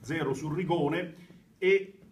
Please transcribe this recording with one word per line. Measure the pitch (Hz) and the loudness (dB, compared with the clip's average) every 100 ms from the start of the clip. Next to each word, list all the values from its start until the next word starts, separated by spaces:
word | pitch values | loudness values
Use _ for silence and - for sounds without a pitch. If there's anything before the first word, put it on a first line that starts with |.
Zero | - 165 139 | -6 -4 -2
sul | 131 156 | -2 -4
Rigone | 160 160 170 147 165 180 - - - - - | -2 0 0 2 0 -4 -10 -20 -20 -20 -2
e, | 185 196 - - - | 4 4 2 -12 -20